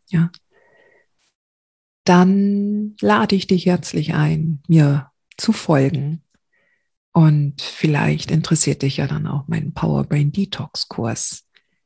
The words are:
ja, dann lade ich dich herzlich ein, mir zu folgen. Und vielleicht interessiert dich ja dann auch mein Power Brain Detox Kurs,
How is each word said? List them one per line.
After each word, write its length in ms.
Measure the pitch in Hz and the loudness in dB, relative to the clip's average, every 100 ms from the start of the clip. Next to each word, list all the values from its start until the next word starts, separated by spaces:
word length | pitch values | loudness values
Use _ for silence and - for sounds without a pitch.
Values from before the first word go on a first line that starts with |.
| _ | _
ja, 220 | 175 170 - _ _ _ _ _ _ _ _ _ _ _ _ _ _ _ _ | -2 -2 -4 _ _ _ _ _ _ _ _ _ _ _ _ _ _ _ _
dann 920 | - 180 180 196 202 202 202 208 214 - | 2 4 6 4 2 0 -2 -4 -6 -4
lade 360 | 202 214 214 196 | 0 2 2 0
ich 100 | - | 2
dich 200 | 185 180 | 0 2
herzlich 480 | 175 - - 151 | 0 -2 -4 -2
ein, 480 | 160 151 160 160 147 - | 0 0 0 -2 -4 2
mir 440 | 165 147 143 - _ _ - | 4 4 2 -4 _ _ -6
zu 160 | - | -4
folgen. 680 | 220 - 151 135 131 143 160 - _ _ _ _ _ _ _ _ | -2 2 2 2 0 -4 -8 -12 _ _ _ _ _ _ _ _
Und 480 | 170 156 147 143 - | 4 6 4 0 -4
vielleicht 680 | - - 160 147 - 151 - | -12 -4 0 0 0 -2 0
interessiert 520 | 160 - 156 - 139 | -2 0 0 0 0
dich 160 | 135 135 | -2 -2
ja 80 | 143 | -4
dann 200 | 151 - | -4 -4
auch 220 | 143 139 | -6 -4
mein 240 | 165 - | -4 -6
Power 320 | - - 143 | -4 -2 -2
Brain 280 | 139 147 147 | -2 0 0
Detox 560 | 147 196 - 151 - - | -2 -6 -6 -10 -10 -10
Kurs, 580 | - 113 - - - - _ _ _ | -6 -6 -6 -8 -12 -18 _ _ _